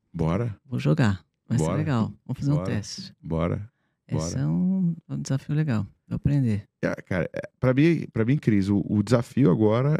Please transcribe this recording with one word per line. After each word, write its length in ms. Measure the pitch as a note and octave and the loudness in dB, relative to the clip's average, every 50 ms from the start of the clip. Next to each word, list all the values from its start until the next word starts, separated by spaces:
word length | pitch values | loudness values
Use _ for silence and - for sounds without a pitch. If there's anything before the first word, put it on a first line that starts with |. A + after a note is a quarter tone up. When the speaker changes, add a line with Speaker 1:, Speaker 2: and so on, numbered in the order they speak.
| _ _ | _ _
Speaker 1:
Bora. 460 | - E3 - D#2+ F2 G#2 A#2+ A#2 G2 - _ | -4 -2 -2 0 0 -2 -2 -4 -8 -12 _
Speaker 2:
Vou 140 | - B2 B2 | -10 -8 -2
jogar. 440 | C3 D3 D#3 D#3 B2+ G#2 G2 - _ _ _ _ _ | 0 0 2 2 2 2 0 -2 _ _ _ _ _
Vai 120 | - A2 - | -4 -2 0
Speaker 1:
Bora. 140 | D#2 E2 F#2 | 0 0 0
Speaker 2:
ser 40 | |
legal. 340 | - - D3+ C3 A2+ G#2+ G#2 - - _ | -2 -2 -2 0 -2 -2 -4 -6 -10 _
Vamos 140 | - C3 - | -10 -8 -4
fazer 120 | C3+ C#3 | -2 0
Speaker 1:
Bora. 100 | D3 C#3+ F#2 | 0 0 -2
Speaker 2:
um 20 | |
teste. 480 | F#2+ - G#2 G2 - - - - - - _ | -2 -4 -6 -6 -8 -12 -14 -16 -16 -18 _
Speaker 1:
Bora. 500 | - - E2 D#2+ D#2+ F2+ G2 G2 G2+ - _ _ _ _ _ _ _ - | -8 -6 -2 -2 -2 -2 -2 -4 -6 -10 _ _ _ _ _ _ _ -6
Speaker 2:
Esse 240 | D#3 D3+ D#2+ F2 - | -4 -4 -4 -4 -4
Speaker 1:
Bora. 40 | C3 | -4
Speaker 2:
é 60 | C#3 | -2
um, 480 | D3+ E3 F3+ F3+ F#3 F#3+ F#3+ F#3 E3+ D#3+ E3 - - | -2 0 0 0 0 0 0 0 -2 -4 -6 -8 -10
um 120 | C#3 C#3+ | -8 -8
desafio 340 | C#3+ - C3+ C3+ - - D3 | -4 -4 -4 -4 -4 -4 -4
legal. 300 | D3+ D#3 D3+ A#2 G#2+ G#2 - - _ _ | -2 0 0 -2 -2 -4 -6 -10 _ _
Vou 80 | - A#2 | -10 -6
aprender. 460 | A2+ - C#3 C#3+ C#3+ B2+ A2+ G#2 G2+ - _ _ _ | -2 0 2 2 2 2 2 0 -2 -4 _ _ _
Speaker 1:
É, 120 | - F2+ - - | -4 -4 -4 -6
cara, 280 | - - G2 F2 - - - | -6 -4 -4 -2 -2 -4 -6
é, 80 | - - - _ _ | -8 -10 -10 _ _
pra 140 | - B2+ B2+ | 0 2 4
mim, 320 | C3+ D3+ E3+ E3 - - - | 4 4 4 4 2 -2 -4
pra 140 | - A2 A2 | -2 0 0
mim, 120 | A#2+ C#3+ | 2 0
Cris, 300 | D#3 - A#2+ G#2+ G2 F#2 G2+ | 2 2 2 2 4 2 2
o, 140 | G2+ G2 - | 0 0 0
o 140 | - G#2 G#2 | 0 0 0
desafio 480 | G2+ G2+ B2 A#2 A#2+ - - B2+ C#3 - | 2 4 2 2 2 0 0 2 4 4
agora 460 | - A2 G#2+ G#2 A2 A#2+ C3 D3 D#3 - | 4 4 4 4 4 2 2 0 0 0